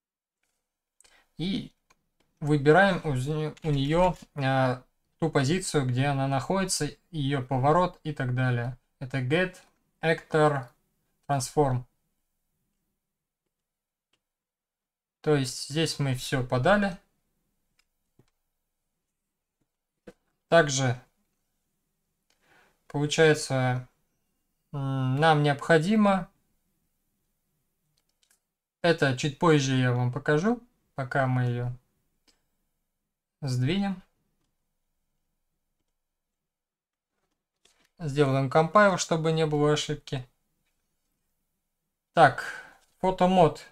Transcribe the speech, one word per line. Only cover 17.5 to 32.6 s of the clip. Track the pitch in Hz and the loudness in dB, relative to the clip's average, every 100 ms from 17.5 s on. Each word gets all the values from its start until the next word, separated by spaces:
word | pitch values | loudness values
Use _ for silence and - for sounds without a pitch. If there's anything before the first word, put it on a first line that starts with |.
| _ _ _ _ _ _ _ _ _ _ _ _ _ _ _ _ _ _ _ _ _ _ _ _ _ - - _ _ - | _ _ _ _ _ _ _ _ _ _ _ _ _ _ _ _ _ _ _ _ _ _ _ _ _ -20 -20 _ _ 0
Также, | 170 147 131 131 123 _ _ _ _ _ _ _ _ _ _ _ _ _ _ _ _ _ _ _ | 2 2 0 -2 -4 _ _ _ _ _ _ _ _ _ _ _ _ _ _ _ _ _ _ _
получается, | 147 147 165 156 151 - 135 127 127 - _ _ _ _ _ _ _ _ | -6 -2 4 4 4 0 -2 0 -2 -8 _ _ _ _ _ _ _ _
м, | 143 135 135 131 131 | -8 -6 -2 -2 2
нам | 160 151 | 4 4
необходимо, | 147 131 - 165 175 220 202 190 170 _ _ _ _ _ _ _ _ _ _ _ _ _ _ _ _ _ _ _ _ _ _ _ _ _ | 2 0 2 2 4 2 4 2 -4 _ _ _ _ _ _ _ _ _ _ _ _ _ _ _ _ _ _ _ _ _ _ _ _ _
это | 170 165 139 127 | -2 2 0 0
чуть | 156 - | -4 0
позже | 170 147 135 131 | 4 4 2 0
я | 127 | 2
вам | 123 123 | 0 -2
покажу, | 127 - 151 214 240 _ _ _ | -4 -2 0 0 -4 _ _ _
пока | - 127 139 131 | -12 -6 -2 0
мы | 127 | 0
её | 123 120 123 123 _ _ _ _ _ _ _ _ | -2 -4 -6 -10 _ _ _ _ _ _ _ _